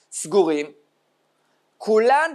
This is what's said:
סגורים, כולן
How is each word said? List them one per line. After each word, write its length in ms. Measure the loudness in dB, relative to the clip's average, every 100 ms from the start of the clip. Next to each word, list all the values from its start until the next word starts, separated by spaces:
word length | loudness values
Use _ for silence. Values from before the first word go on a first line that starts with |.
| _
סגורים, 640 | -14 -2 0 0 0 -4 -14 _ _ _ _ _ _ _ _ _ _
כולן 540 | -2 2 4 2 0